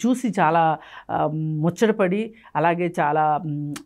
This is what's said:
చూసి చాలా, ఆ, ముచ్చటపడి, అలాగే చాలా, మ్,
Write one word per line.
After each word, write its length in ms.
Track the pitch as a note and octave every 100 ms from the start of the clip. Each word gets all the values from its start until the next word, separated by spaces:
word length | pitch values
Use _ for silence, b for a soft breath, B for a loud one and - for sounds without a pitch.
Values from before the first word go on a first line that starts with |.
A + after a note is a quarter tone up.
| A#3
చూసి 260 | B3+ A#3 F#3+
చాలా, 380 | D#3 E3 D#3+ D3+ B B B
ఆ, 160 | E3 D#3
ముచ్చటపడి, 1000 | D#3 D#3 D#3 D#3+ F3 A3 G#3+ F#3 G3+ A3+ B B D3
అలాగే 380 | E3 E3+ F3 F3
చాలా, 400 | D3 D3+ D#3 D3 D#3
మ్, 280 | D3 D3 C#3+